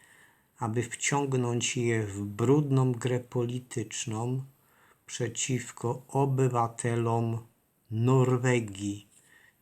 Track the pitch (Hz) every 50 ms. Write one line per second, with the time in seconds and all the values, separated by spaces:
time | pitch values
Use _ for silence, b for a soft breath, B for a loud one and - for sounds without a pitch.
0 | b b b b b b b b b b b - 120 110 107 123 113 - - -
1 | - - 143 143 143 139 135 127 123 120 120 120 - - - 127 117 117 117 110
2 | 107 101 98 101 104 101 101 104 117 123 143 156 147 139 135 131 127 127 120 120
3 | - 127 123 123 123 - - 123 120 120 123 123 127 - - 120 104 - - -
4 | - 117 107 107 117 127 127 131 135 135 b b b b b b b b b b
5 | _ - - - 123 113 - - - - 127 120 - - - - - 117 127 -
6 | - - - 135 139 139 135 131 131 123 120 120 117 117 120 - - 117 117 117
7 | 117 117 117 117 117 113 117 113 - - _ _ _ _ _ _ _ - 110 113
8 | 120 127 131 131 127 127 127 120 120 127 123 120 113 101 98 98 101 101 101 104
9 | - b b b b b b b b b b _